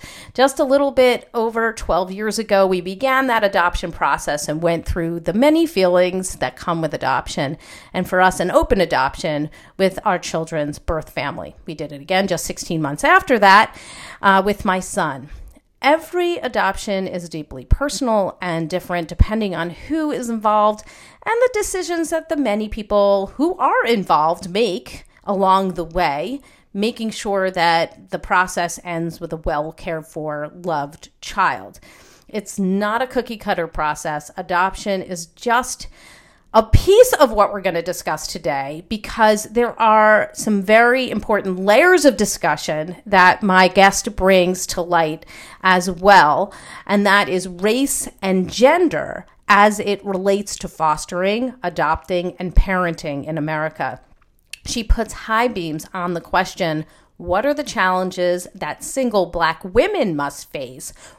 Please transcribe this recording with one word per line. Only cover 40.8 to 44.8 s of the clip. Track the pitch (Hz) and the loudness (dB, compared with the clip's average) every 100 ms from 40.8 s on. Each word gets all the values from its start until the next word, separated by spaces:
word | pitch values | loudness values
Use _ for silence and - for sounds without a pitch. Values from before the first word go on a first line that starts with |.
| 240 262 254 | 6 2 0
important | 220 - 202 190 185 | -4 -2 -2 -2 -2
layers | 190 220 349 359 | 4 6 6 6
of | 285 214 | 6 4
discussion | 202 - 170 151 - 156 160 180 - | 0 -2 -2 -2 -2 -4 -6 -10 0
that | 196 180 - | 6 6 6
my | 202 185 185 | 4 6 6
guest | 190 196 - - | 6 4 4 -4
brings | 208 190 190 175 185 - | 0 4 4 4 0 -6
to | - | -6